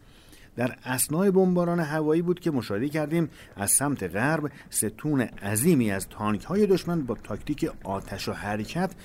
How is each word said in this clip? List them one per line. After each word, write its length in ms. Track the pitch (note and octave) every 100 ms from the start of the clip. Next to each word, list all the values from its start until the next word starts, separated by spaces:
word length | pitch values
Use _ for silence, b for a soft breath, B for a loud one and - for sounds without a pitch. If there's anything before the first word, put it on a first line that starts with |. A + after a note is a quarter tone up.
| B B B B B -
در 220 | A#2+ -
اثنای 460 | B2+ B2+ - D#3 G3+
بمباران 500 | F#3 F#3 F3 F3 F3
هوایی 420 | D3+ D#3 D3+ D#3+
بود 180 | F3 F3
که 100 | E3+
مشاهده 380 | C#3 G#2+ G2+ C#3+
کردیم 400 | D3+ D3 E3+ D#3+ B B B
از 140 | G2+
سمت 320 | - C#3 C3+
غرب 480 | F#2 F#2 C3+ D#3 D3 B B
ستون 500 | - G#2+ - D3+ C#3
عظیمی 720 | A2+ - G2+ G#2 D#3 D3+ A2
از 180 | F#2+ -
تانک‌های 580 | - G#2+ G2+ - G3 G#3
دشمن 360 | F#3 D#3+ E3+
با 120 | B2
تاکتیک 560 | G#2 - G2+ - D3 D#3+ -
آتش 440 | - G2 - G2 -
و 40 |
حرکت 580 | F2 G2+ G#2+ G#2+ E3 F#3 -